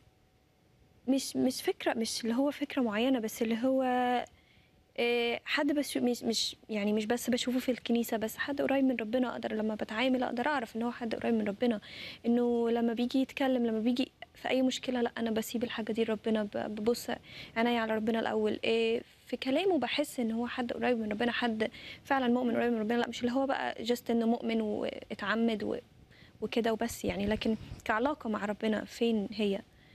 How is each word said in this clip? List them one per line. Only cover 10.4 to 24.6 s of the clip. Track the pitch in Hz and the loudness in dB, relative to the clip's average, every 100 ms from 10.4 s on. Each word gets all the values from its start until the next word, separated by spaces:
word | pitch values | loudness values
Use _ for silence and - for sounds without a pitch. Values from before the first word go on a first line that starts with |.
| 285 | 0
أعرف | 285 226 226 | 0 -2 -4
إن | |
هو | 240 | -4
حد | - 226 | -4 -6
قريب | - 233 | -2 0
من | 226 208 | 2 0
ربنا، | 202 247 208 - - - - 226 | 0 0 0 -6 -14 -14 -6 0
إنه | 240 240 240 233 | 2 4 2 2
لما | 233 233 | 2 2
بيجي | 226 247 262 | 0 0 2
يتكلم، | 262 - 262 254 233 | 0 0 2 2 2
لما | 220 | 2
بيجي | 226 254 - _ - | 2 0 -2 _ -20
في | - - | -8 0
أي | 254 | 2
مشكلة، | 262 - - 247 | 2 0 -2 -2
لا، | 240 233 | -2 -2
أنا | 226 | -2
بسيب | 220 214 233 | -2 -2 -4
الحاجة | 233 - 220 | -4 -4 -2
دي | 220 | 0
لربنا، | 226 220 233 220 | 0 0 0 0
ب-، | 208 220 233 | 0 -4 -4
ببص | 214 214 240 - - - - - 233 | -2 0 0 -2 -6 -8 -18 -6 0
عينيا | 233 240 | 2 2
على | 220 | 0
ربنا | 220 220 226 | 0 0 0
الأول. | - 220 214 - | 0 0 0 0
آه، | - 226 226 226 - - - | 0 2 2 0 -4 -18 -8
في | 247 | -6
كلامه | 262 277 392 320 | 0 2 2 2
بحس | 240 - 294 - | 0 -2 -2 -2
إن | 226 | -2
هو | 226 240 | -2 -2
حد | - 247 | -4 -4
قريب | - 233 233 | 0 0 2
من | 214 | 0
ربنا، | 208 240 | 0 0
حد | - 240 220 - - - - | 0 0 0 -2 -4 -16 -8
فعلًا | - 269 247 | 0 2 4
مؤمن | 247 247 226 | 4 2 2
قريب | 240 | 2
من | 226 | 2
ربنا، | 214 240 | 0 0
لا، | 233 | 0
مش | 233 | -2
اللي | 240 | -2
هو | 254 269 | 0 0
بقى | - 123 - | 0 -2 -4
just | 226 240 - | -2 -2 0
إنه | 233 226 | 2 2
مؤمن | 233 226 226 | 2 0 0